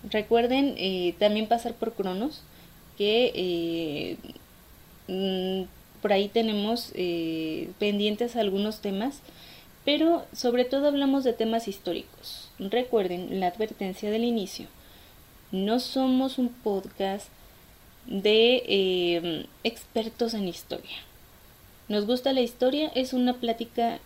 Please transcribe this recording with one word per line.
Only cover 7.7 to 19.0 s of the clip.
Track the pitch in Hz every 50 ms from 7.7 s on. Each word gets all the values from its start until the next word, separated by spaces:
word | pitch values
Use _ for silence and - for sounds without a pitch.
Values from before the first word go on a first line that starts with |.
| 180 -
pendientes | 208 208 208 202 208 208 208 208 240 240 233
algunos | 247 214 202 190 196 202 214 214 -
temas, | - 202 190 190 220 277 277 - - - - - - - - - - - - - -
pero | - 285 302 320 330 339 - - - -
sobre | - - 247 240 247 254
todo | 247 - 277 277
hablamos | 294 285 277 277 277 269 277 254
de | 254 233
temas | - 226 220 226 226 226
históricos. | 208 190 - - 185 170 - - - - - - - - - - - - -
Recuerden | 196 196 220 240 247 247 - 220 190 180 180 175 185 - - 190
la | 185
advertencia | 180 175 - 214 214 - - 202 190 190 - - 208
del | 208 226 233
inicio. | 240 233 226 190 185 - - - - - - - - - - - - - - - - - - - -
No | - 190 190 208 226 247
somos | 254 - - 262 262 262 254 254 262 262 254
un | - 254 240
podcast | 240 - - 220 202 190 185 - - - 196 190 196 202 - - - - - - - - - - - - - - - - -
de, | - - 196 190 208 214 220 226 240 254 247 -
eh, | - - 196 190 190 185 180